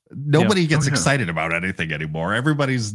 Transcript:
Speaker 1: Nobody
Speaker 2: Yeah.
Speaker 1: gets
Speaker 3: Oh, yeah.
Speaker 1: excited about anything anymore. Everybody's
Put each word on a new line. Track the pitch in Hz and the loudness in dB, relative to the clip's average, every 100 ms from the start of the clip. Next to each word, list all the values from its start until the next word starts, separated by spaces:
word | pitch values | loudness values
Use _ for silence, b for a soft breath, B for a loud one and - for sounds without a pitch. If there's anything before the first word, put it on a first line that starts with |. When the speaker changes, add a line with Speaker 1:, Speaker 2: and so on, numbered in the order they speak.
| _ | _
Speaker 1:
Nobody | - 147 147 185 196 | -10 2 4 4 4
Speaker 2:
Yeah. | 160 | 2
Speaker 1:
gets | 156 139 | 2 2
Speaker 3:
Oh, | |
yeah. | |
Speaker 1:
excited | 139 147 139 92 | 0 2 2 0
about | 80 80 | -2 -2
anything | 82 92 90 82 | -2 -4 -4 -4
anymore. | 76 78 78 85 | -4 -6 -4 -2
Everybody's | 107 139 147 135 131 107 | 0 0 0 0 -2 -4